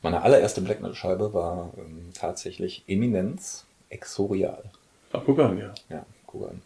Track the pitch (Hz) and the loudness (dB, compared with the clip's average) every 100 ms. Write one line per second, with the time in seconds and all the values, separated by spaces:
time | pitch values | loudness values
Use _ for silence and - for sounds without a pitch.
0 | - 85 113 135 - - 92 104 92 - | 0 2 8 8 8 0 -2 -2 -4 -6
1 | 92 92 104 98 85 90 87 - 80 80 | -2 0 0 0 0 -4 -8 -12 -14 -14
2 | 85 - 85 87 87 87 92 - - 95 | -16 -8 -6 -6 -10 -6 -8 -8 -2 2
3 | 123 101 95 - - - - _ _ - | 2 2 0 -4 -10 -14 -16 _ _ -14
4 | - - 98 95 92 - - - _ _ | -12 -2 0 2 0 -2 -16 -20 _ _
5 | _ 120 131 139 131 92 101 101 - 78 | _ -4 2 4 4 4 -4 -12 -12 -12
6 | - - - - - 90 | -12 -20 -16 -12 -10 -12